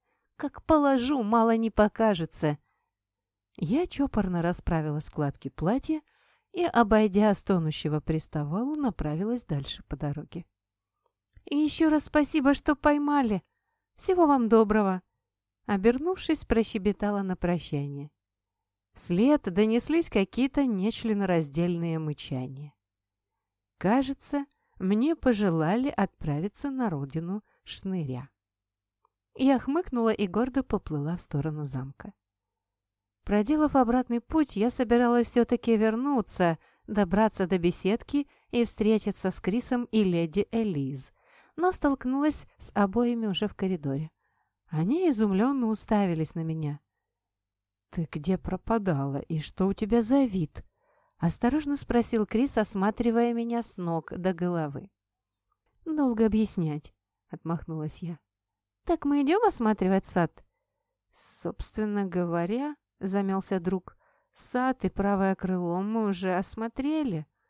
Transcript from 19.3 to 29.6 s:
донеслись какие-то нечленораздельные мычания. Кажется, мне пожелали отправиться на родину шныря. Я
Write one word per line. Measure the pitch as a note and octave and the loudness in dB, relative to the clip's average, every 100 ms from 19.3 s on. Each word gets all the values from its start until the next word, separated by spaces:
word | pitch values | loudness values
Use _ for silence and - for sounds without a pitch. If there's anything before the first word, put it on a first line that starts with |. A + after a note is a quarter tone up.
| D4 | 4
донеслись | - F3 A3 A#3 - D#4+ E4 | 2 0 2 2 2 0 0
какие-то | G#3+ G3 - C4 C#4+ C4+ | 0 0 0 0 0 0
нечленораздельные | G3+ G3+ - A3+ G3+ F#3+ E3+ D3 C#3 F3 E3+ E3+ D#3+ | 0 -2 -2 -2 0 2 2 0 -2 -2 -2 -2 -4
мычания. | D#3 D3 - C3 B2+ C3+ D3 - _ _ _ _ _ _ _ _ _ _ | -4 -8 -6 -6 -6 -10 -18 -20 _ _ _ _ _ _ _ _ _ _
Кажется, | F3 B3 C4 C#4 - C#4+ C#4 _ _ - | 0 2 0 -6 -6 -6 -6 _ _ -6
мне | F#3+ G#3+ C#4+ | 0 2 2
пожелали | E4 B3+ G#3 G3+ E3 D#3 A3 C4+ | 2 2 2 2 2 2 0 -2
отправиться | - G3 - D#3 D3 G3 - C#4+ | -2 -4 -4 -4 -4 -4 -6 -6
на | C4 A#3 | -4 -2
родину | D3 C#3 D#3+ E3+ G#3 - _ | -2 -4 -6 -6 -8 -10 _
шныря. | - - F#3+ F#3 C#3+ B2 C#3 _ _ _ _ _ _ _ _ _ _ - | -14 -10 -6 -4 -4 -8 -10 _ _ _ _ _ _ _ _ _ _ 0
Я | C4 C4 | 2 2